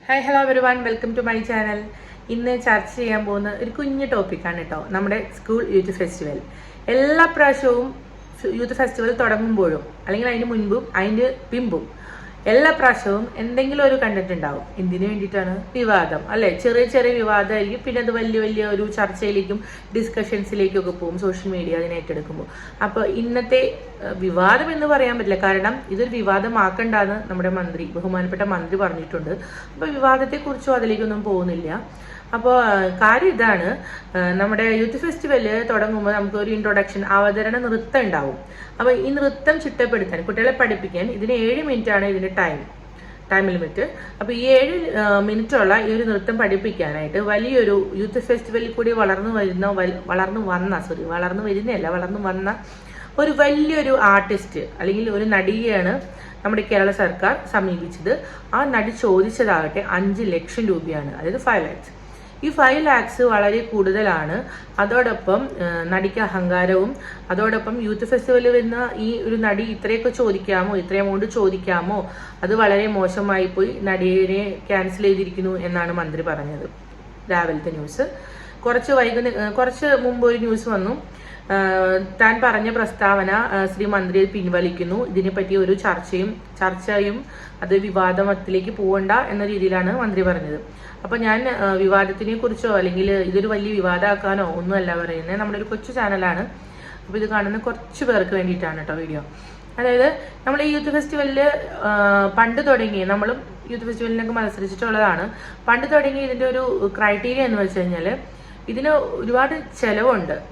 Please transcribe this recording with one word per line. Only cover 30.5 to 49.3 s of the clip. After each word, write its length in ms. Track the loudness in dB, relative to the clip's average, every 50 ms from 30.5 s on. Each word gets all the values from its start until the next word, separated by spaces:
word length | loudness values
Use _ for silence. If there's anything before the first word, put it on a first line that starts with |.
| -8 -4 0 0 2
അതിലേക്കൊന്നും 500 | 2 2 0 0 0 -2 -4 -4 -4 -2
പോകുന്നില്ല. 600 | -2 -2 0 0 -2 -4 -4 -4 -6 -6 -6 -8 -10 -16 -18 -18 -18 -18 -18 -10 -6 -6
അപ്പോൾ, 320 | 0 4 6 6 6 6
ഏഹ്, 340 | 6 4 4 2 0 2 4
കാര്യം 280 | 6 6 6 6 4 2 2
ഇതാണ്, 420 | 4 4 4 4 2 2 -2 -4 -4 -8 -14 -16 -16 -16 -6 -2
ഏഹ്, 160 | 0 0 2 2 2
നമ്മുടെ 220 | 2 2 2 2 2
യൂത്ത് 340 | 2 2 2 0 0 -2 -4 -4
ഫെസ്റ്റിവൽ 600 | -4 -4 -4 0 2 2 2 2 2 0 -2 0 0
തുടങ്ങുമ്പോൾ 420 | 0 0 2 0 0 0 0 0 0
നമുക്ക് 220 | 0 -2 -2 -2
ഒരു 160 | -4 -2 -2
ഇൻട്രൊഡക്ഷൻ, 540 | -2 -2 0 2 2 2 2 0 -2 -6 -2
അവതരണ 520 | 2 4 4 4 4 2 2 -2 0 -2
നൃത്തം 420 | -2 -2 0 -2 -2 -4 0 2 2
ഉണ്ടാവും. 380 | 2 2 0 -2 -2 -4 -6 -8 -12 -18 -18 -18 -18 -18 -6 0
അപ്പോൾ 120 | 2 4
ഈ 180 | 4 4 2 -2
നൃത്തം 520 | 0 0 0 0 0 2 2 2 2 2 0
ചിട്ടപ്പെടുത്താൻ, 580 | -6 0 0 0 2 2 -2 -2 -2 -4 -6 -4
കുട്ടികളെ 240 | -4 -2 2 2 2 4 4
പഠിപ്പിക്കാൻ 460 | 2 2 2 -2 -4 -6 -4 -4 -4 -4 -4
ഇതിന് 140 | -4 -2 -2
ഏഴ് 320 | 0 0 2 0 0 0 0
മിനിറ്റാണ് 420 | -2 -2 -2 0 2 2 2 2
ഇതിൻ്റെ 220 | 2 0 -2 -2 -2 0
ടൈം, 220 | 0 0 0 -2 -6 -10 -14 -16 -20 -20 -20 -20 -18 -18 -18 -18 -20 -6 0
ടൈം 180 | 0 2 2 2
ലിമിറ്റ്. 400 | 0 0 -4 -4 -2 -4 -4 -4 -4 -12 -16 -16 -10 -8
അപ്പോൾ 140 | -6 -4 -4
ഈ 120 | -2 4
ഏഴ്, 460 | 6 8 8 6 6 0 -2 -2 -2 0 0
ഏഹ്, 220 | 2 4 4 4 4
മിനിറ്റുള്ള 520 | 2 0 -2 -2 2 2 4 6 6 6 4 4
ഈ 40 | 2 0
ഒരു 60 | 0 0
നൃത്തം 340 | 0 0 0 0 -2 0
പഠിപ്പിക്കാനായിട്ട് 800 | 0 2 2 2 0 0 -4 -4 -2 -4 -4 -2 -4 -6 -4 -4
വലിയൊരു 760 | -2 0 0 0 0 0 2 4 4 4 4 4 2 2 0 -4
യൂത്ത് 240 | -4 -4 -2 -2 -4
ഫെസ്റ്റിവലിൽ 520 | 0 0 -2 -2 0 -4 -4 -4 -4 -2
കൂടി 200 | -4 -2 0 0
വളർന്നു 440 | 2 2 2 2 2 0 -2 -2